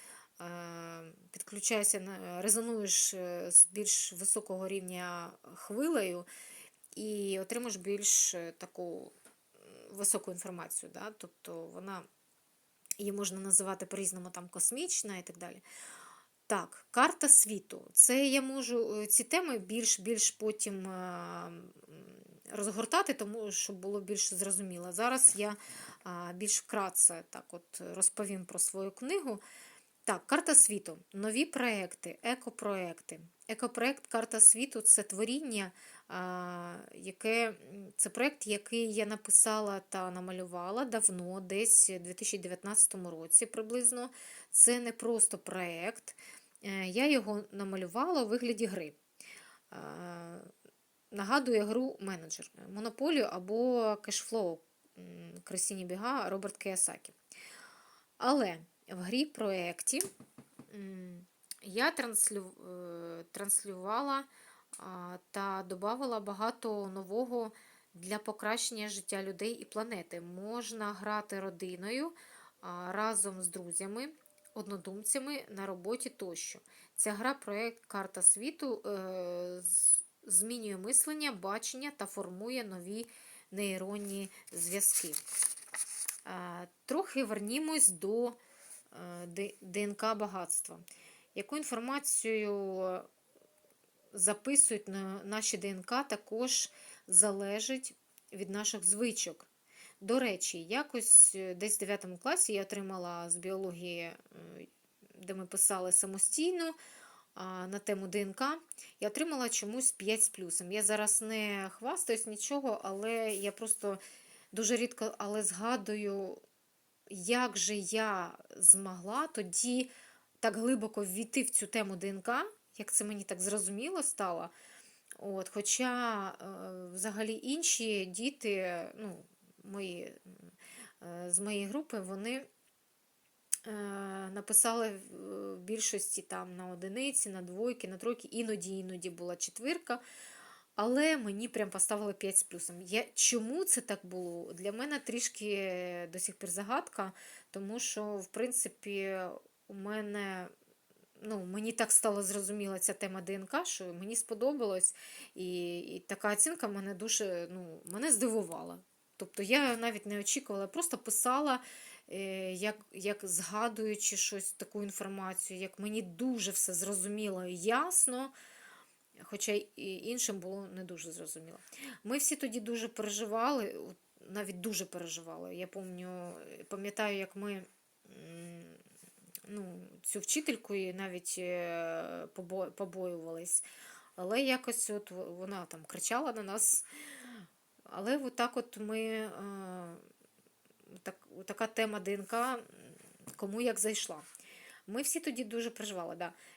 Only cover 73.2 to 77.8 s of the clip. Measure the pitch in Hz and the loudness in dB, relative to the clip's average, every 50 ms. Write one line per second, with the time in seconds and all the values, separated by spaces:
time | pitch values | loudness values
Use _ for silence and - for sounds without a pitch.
73.2 | - 202 190 185 180 175 - 190 175 175 165 - 196 196 208 233 269 311 311 - | 2 2 0 -4 -4 -4 -4 -6 -8 -4 -4 -4 -4 -4 -4 -6 -8 -8 -10 -16
74.2 | - - _ _ - - - 220 196 196 202 185 170 196 190 208 214 - - 277 | -20 -20 _ _ -20 -14 -10 -10 -8 -6 -8 -8 -8 -8 -8 -4 0 2 2 2
75.2 | 262 285 294 269 - - 214 196 196 196 185 180 175 202 240 247 - 254 - - | 0 -2 -6 -6 -6 -8 -8 -8 -6 -6 -6 -6 -4 -4 -4 -4 -4 -6 -8 -8
76.2 | 202 180 165 - - - - - - - - - - - _ - - 214 202 196 | -8 -6 -6 -6 -6 -8 -8 -12 -16 -20 -20 -20 -20 -6 _ 0 0 0 0 0
77.2 | 233 262 277 269 - 208 202 208 226 233 233 - | 0 -2 -2 -2 -4 -6 -4 -2 -4 -4 -6 -8